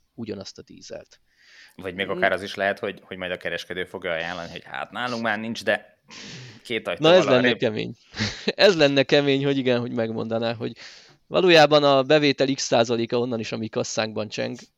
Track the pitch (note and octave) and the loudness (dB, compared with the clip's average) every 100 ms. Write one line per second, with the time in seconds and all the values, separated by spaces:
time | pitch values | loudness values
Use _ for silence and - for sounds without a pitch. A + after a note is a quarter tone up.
0 | _ - G#2+ G2 G2 - - F2+ - A2+ | _ -14 -12 -12 -14 -18 -20 -20 -16 -16
1 | - _ _ _ _ - - - F#2 F2+ | -18 _ _ _ _ -20 -20 -14 -10 -6
2 | G2 F#2 F#2+ F#2 G2+ - G2 G2+ G#2 F#2 | -4 0 0 0 -6 -4 -2 -2 -6 -10
3 | - F#2 F2+ F2+ F2+ E2+ - F2+ F2+ F#2+ | -14 -10 -8 -6 -6 -8 -8 -8 -8 -8
4 | F2+ E2 E2+ F2 E2+ E2+ D2+ C2+ - G#2 | -6 -6 -6 -8 -10 -14 -12 -12 -10 -8
5 | B2 A#2 A2+ G#2+ A2+ A2 A2 G#2 - _ | -8 -4 -4 -4 -6 -6 -2 -2 -4 _
6 | _ - - - - - - A2 G2+ G#2 | _ -20 -18 -18 -20 -18 -8 -6 -4 0
7 | D#3 F#3 D#3 B2+ B2 A#2 A#2+ A2 A#2 A#2+ | 4 6 6 4 2 0 -2 -4 -8 -10
8 | _ - G#2+ - - - G3+ E3 C#3+ C#3 | _ -6 -6 -6 -6 4 4 6 4 4
9 | C3+ D3 C#3+ C3+ C#3 C#3 B2+ A#2+ A#2+ B2 | 4 4 4 2 0 0 0 0 -2 -4
10 | A2+ A2+ A2+ A2+ A#2 A2+ B2 A#2 - - | -4 -4 -4 -4 -4 -4 -8 -10 -20 -20
11 | - _ - - F#3 D#3+ D3 D3+ C#3+ C3+ | -20 _ -4 2 6 8 8 6 6 4
12 | C3 D#3 D3 C3 C3+ C3 - B2+ A#2 A#2 | 4 4 4 2 0 -2 0 2 2 0
13 | A#2 A#2+ B2 A2+ G#2+ A#2 A2 B2 A#2 - | -2 -2 -2 -4 -6 -8 -6 -6 -6 -4
14 | A2 G#2+ G#2+ - A#2+ B2 - | -6 -6 -8 -6 -8 -8 -18